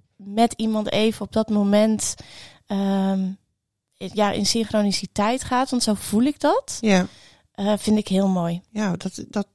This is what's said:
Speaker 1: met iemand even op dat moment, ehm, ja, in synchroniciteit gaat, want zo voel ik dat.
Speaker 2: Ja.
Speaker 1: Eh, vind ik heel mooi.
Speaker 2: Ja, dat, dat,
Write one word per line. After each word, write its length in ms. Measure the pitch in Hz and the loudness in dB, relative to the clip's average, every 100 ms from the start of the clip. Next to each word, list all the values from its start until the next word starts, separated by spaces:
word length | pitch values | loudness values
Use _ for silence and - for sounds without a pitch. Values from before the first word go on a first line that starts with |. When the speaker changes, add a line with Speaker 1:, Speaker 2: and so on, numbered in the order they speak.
| _ - | _ -20
Speaker 1:
met 380 | 196 208 233 - | -6 2 2 2
iemand 340 | 220 214 208 | -2 -2 0
even 340 | 208 220 - 202 | 2 2 0 -2
op 60 | |
dat 160 | 220 220 | -2 0
moment, 640 | 208 202 208 220 214 - - - - - - - | 2 4 4 4 2 -2 -8 -14 -20 -20 -20 -6
ehm, 540 | 196 196 196 190 190 190 196 _ _ _ _ _ - | -2 0 0 0 0 -2 -6 _ _ _ _ _ -14
ja, 360 | 190 208 208 | -6 -2 0
in 140 | 202 202 | 0 0
synchroniciteit 1000 | 233 214 214 202 185 185 - 208 254 | 0 0 0 0 -2 -4 -2 0 -2
gaat, 260 | - 247 269 | -2 -2 0
want 140 | 247 | 0
zo 100 | 226 | 0
voel 280 | 202 - 214 | -2 0 2
ik 160 | 269 - | 2 2
dat. 380 | 285 440 - - | 0 0 -2 -2
Speaker 2:
Ja. 240 | 220 190 185 - - _ _ | 2 2 2 -6 -20 _ _
Speaker 1:
Eh, 220 | - 196 208 | -4 -2 0
vind 200 | - 214 | 2 0
ik 100 | - | 2
heel 200 | 190 196 | 0 2
mooi. 340 | 185 170 175 - | 0 -2 -4 -8
Speaker 2:
Ja, 260 | 214 208 170 | -4 -4 -4
dat, 280 | 190 - - | -6 -10 -8
dat, 180 | 208 - | -6 -6